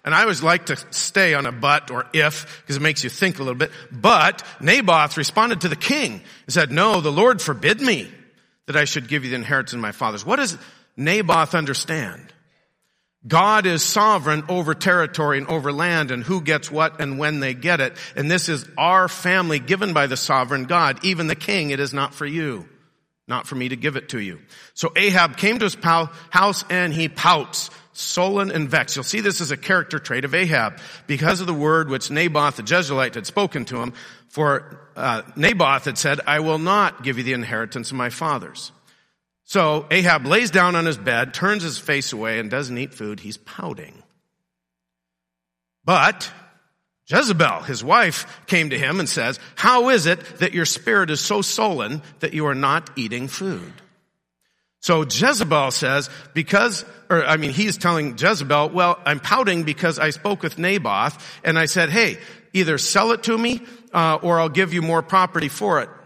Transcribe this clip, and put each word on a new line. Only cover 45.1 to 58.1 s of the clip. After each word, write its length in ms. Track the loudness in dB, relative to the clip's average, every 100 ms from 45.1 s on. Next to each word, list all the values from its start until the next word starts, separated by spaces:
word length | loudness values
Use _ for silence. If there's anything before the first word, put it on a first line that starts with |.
| _ _ _ _ _ _ _
But 480 | 2 6 6 4 -6 -16 -20 _ _ _ _ _ -2
Jezebel, 560 | 2 2 2 2 0
his 200 | -6 -8
wife, 440 | 2 4 4 0 -10 -16 -2
came 240 | 0 0
to 80 | 0
him 220 | 0 0
and 100 | -2
says, 300 | -2 -2 -4 -10 0
"How 340 | 4 4 4
is 160 | 4 2
it 140 | 0 -4 -4
that 160 | -2
your 120 | -2 -2
spirit 440 | -2 0 0 0
is 100 | -2
so 220 | -2 -2
sullen 640 | -2 -2 -2 -2 -4 -8 -12 -8
that 160 | -6 -2
you 100 | -2
are 80 |
not 380 | 0 0 0 -2 -8
eating 320 | -8 -6 -8
food?" 460 | -8 -6 -8 -10 -20 -20 _ _ _ _ _ _ _ _ _
So 200 | 0 0
Jezebel 720 | 0 0 2 2 2 2 2
says, 380 | 0 0 -2 -2 -10 -10
"Because," 520 | -6 0 2 2 0 -10 -14 0
or, 160 | 2 2
I 100 | 0
mean, 140 | 0
he's 280 | 0 -2 0
telling 400 | 0 0 -2